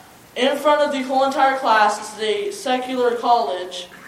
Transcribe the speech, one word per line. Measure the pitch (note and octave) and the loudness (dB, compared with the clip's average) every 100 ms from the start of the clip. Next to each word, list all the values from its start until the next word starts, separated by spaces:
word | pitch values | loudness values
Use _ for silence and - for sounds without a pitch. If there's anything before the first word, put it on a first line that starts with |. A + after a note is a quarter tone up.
| - - - - | -20 -20 -14 -2
in | C4 C#4+ | 0 2
front | D4+ D4 | 2 4
of | D4 | 2
the | C4+ B3+ | -2 -2
whole | C4 | 0
entire | C4+ C#4 C4+ C4 | 0 2 2 2
class. | C4 G#3+ G#3 G#3 | 2 4 4 0
This | - | -8
is | G3+ | -6
a | G#3+ G#3 G3+ | -4 -2 -4
secular | - C4 B3+ B3+ B3+ A#3+ A#3 | -6 -4 -2 -2 -2 0 0
college. | B3+ A#3+ G3+ F3+ F#3 - - - | 2 2 2 -4 -8 -12 -14 -18